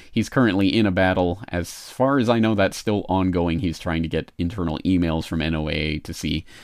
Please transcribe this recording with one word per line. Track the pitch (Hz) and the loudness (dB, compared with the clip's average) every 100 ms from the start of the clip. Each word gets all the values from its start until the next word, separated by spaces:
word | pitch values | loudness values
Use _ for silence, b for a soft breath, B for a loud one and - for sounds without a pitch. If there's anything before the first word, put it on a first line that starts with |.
| B | B
He's | 113 104 | -4 0
currently | 135 117 95 98 113 | 2 2 4 4 4
in | 107 | 2
a | |
battle. | 92 92 92 90 90 - | 2 2 2 0 -2 -6
As | 90 85 - - | -6 -6 -10 -10
far | - 135 139 | 0 2 2
as | 117 | 2
I | 117 | 4
know, | 110 104 | 4 4
that's | 98 - | 2 0
still | - 104 - | -2 -2 0
ongoing. | 92 92 87 85 85 | 0 0 0 0 0
He's | 90 78 | -2 -4
trying | 90 82 | -4 -2
to | 82 | -2
get | 80 73 - | -4 -6 -6
internal | 85 98 82 80 | -4 -2 -4 -2
emails | 90 90 85 80 | 0 2 2 0
from | - 82 | -2 -2
N | 78 | -2
O | 78 78 | -2 -2
A | |
A | 78 78 78 | -2 -2 -4
to | - | -8
see | - 78 78 - B | -8 -4 -4 -6 B